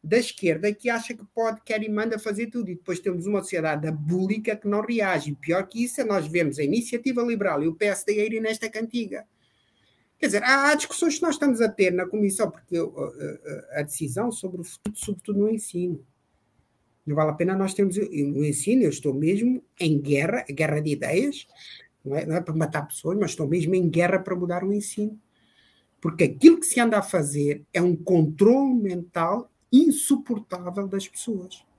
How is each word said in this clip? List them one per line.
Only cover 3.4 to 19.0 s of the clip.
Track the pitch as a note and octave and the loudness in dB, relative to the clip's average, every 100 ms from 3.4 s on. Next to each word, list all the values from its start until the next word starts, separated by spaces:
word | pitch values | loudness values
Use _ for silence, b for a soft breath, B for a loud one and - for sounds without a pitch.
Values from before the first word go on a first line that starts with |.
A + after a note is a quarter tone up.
sociedade | F#3+ F3+ D#3 D3+ D#3 | -2 -2 -2 -2 -4
abúlica | D3+ D3 F3+ F#3+ A3 G#3+ G#3+ | -4 -2 0 0 -2 -2 -4
que | G#3 | -2
não | G#3 | -2
reage. | G#3+ A#3 G3 E3 D3 | 0 0 0 0 -4
E | C#3+ | -8
pior | D#3 F3 G3 | -2 -2 -2
que | A#3 | -4
isso | A#3+ - | -4 -2
é | |
nós | A#3 G3 D3+ | 0 0 0
vermos | F3 D#3 C3+ | 0 0 0
a | |
Iniciativa | C#3+ A3 A#3 A#3 C4 B3 | 0 0 0 -4 -2 0
Liberal | A#3+ A3+ G3 D3 | 0 0 0 0
e | D#3 | -2
o | D#3+ | 0
P | G#3 | -2
S | F#3+ | 0
D | - G#3+ | -2 0
a | G#3+ | 0
irem | A3+ | -2
nesta | A3 A3 A3+ | -2 -4 -6
cantiga. | A3 A3+ A#3+ G#3 F#3+ - _ _ _ _ _ _ _ _ _ | -6 -6 -4 -6 -10 -14 _ _ _ _ _ _ _ _ _
Quer | C#4 | 0
dizer, | G3+ | 2
há, | B3 C#4 C#4+ | 4 4 6
há | D4+ | 2
discussões | - - E4+ D4 | 0 -2 0 0
que | |
nós | E4+ D4 | -2 2
estamos | C#4+ A3+ | 2 2
a | A3+ | 0
ter | A3+ F#3 | 2 2
na | F3+ F#3 | 2 -2
Comissão, | G#3+ G3+ F#3+ G3 | 0 0 0 -2
porque | - _ E3+ | -4 _ -4
eu, | C#3+ - | -4 -6
a, | C#3+ C3 - - D3+ - - C#3+ | -10 -8 -12 -10 -12 -14 -10 -8
a, | |
a | |
decisão | D3 - C#3+ B2 A#3+ | -6 -6 -4 -2 -4
sobre | A3+ F#3+ F3+ | -4 -8 -10
o | |
futuro, | E3 - G#3 G#3+ | -12 -10 -10 -8
sobretudo | - F#3+ - G3+ | -8 -8 -2 0
no | G#3 | 2
ensino. | A3 - F3 F3+ D#3+ - _ _ _ _ _ _ _ _ _ - | 0 -4 -4 -4 -6 -12 _ _ _ _ _ _ _ _ _ -4
Não | D3 | 0
vale | D#3 | 0
a | |
pena | D#3 F3 F#3+ | 0 0 2
nós | F#3+ | -2
termos, | - G3 F#3 | 0 0 0
eu, | G#3+ D3 C#3+ | -4 -2 -2
no | C#3 D3+ | 0 0
ensino | C3+ - B3+ | 0 2 4
eu | F3+ | 4
estou | - | 2